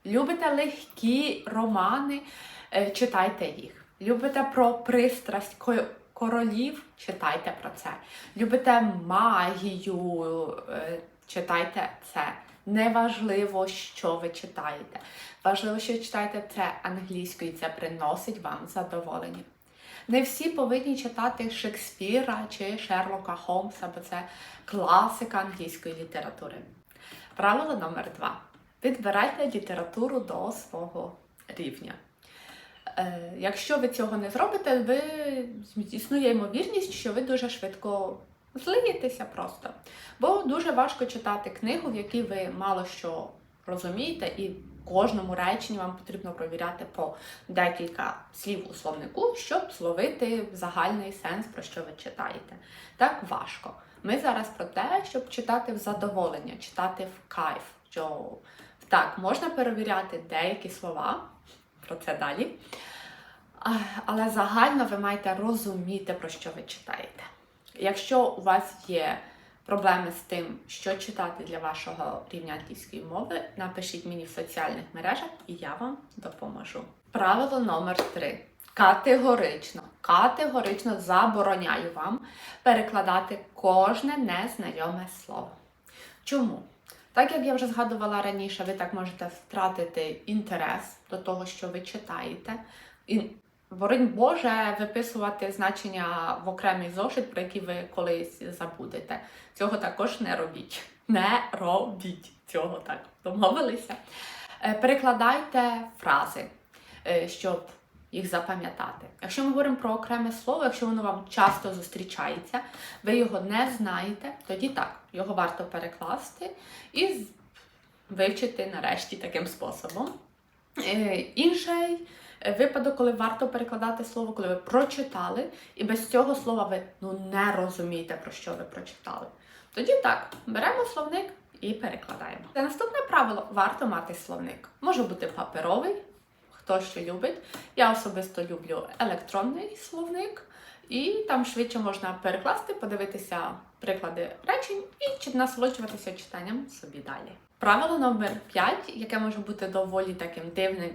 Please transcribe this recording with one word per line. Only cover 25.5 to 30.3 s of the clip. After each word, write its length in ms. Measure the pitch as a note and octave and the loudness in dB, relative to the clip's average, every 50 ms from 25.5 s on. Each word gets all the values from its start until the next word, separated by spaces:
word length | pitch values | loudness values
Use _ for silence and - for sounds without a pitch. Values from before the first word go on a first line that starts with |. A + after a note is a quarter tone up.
| F#3 F3+ E3+ E3 - - - E3 D#3+ | -4 -8 -8 -10 -10 -10 -10 -10 -8
літератури. 600 | D#3+ D#3+ - - D3+ D3 - - - - - - B2 - - - - _ _ - - - - - - - - - | -8 -10 -8 -8 -8 -8 -8 -10 -12 -12 -14 -14 -14 -16 -18 -20 -20 _ _ -20 -20 -20 -20 -20 -20 -20 -12 -2
Правило 400 | - G3 G#3 A#3 C#4 D#4 D#4 C4+ | 4 4 6 6 6 4 0 -2
номер 360 | G3+ E3 E3 E3+ - - - - | -2 -2 -4 -4 -6 -8 -8 -6
два. 240 | - - - - - - - - - _ _ _ _ | -4 -4 -4 -4 -6 -12 -20 -20 -20 _ _ _ _
Підбирайте 720 | - C4 B3+ - G#3 G3+ F#3+ G3+ A3+ - - - C#4+ B3 | 0 0 2 2 2 2 4 4 4 4 4 2 0 0
літературу 680 | - G3+ - - F3+ E3+ E3+ - - A3 A#3 C#4 C#4 B3 | 0 -2 -4 -4 -4 -6 -6 -6 -2 -2 0 0 0 -2
до 320 | G3 - | -2 -4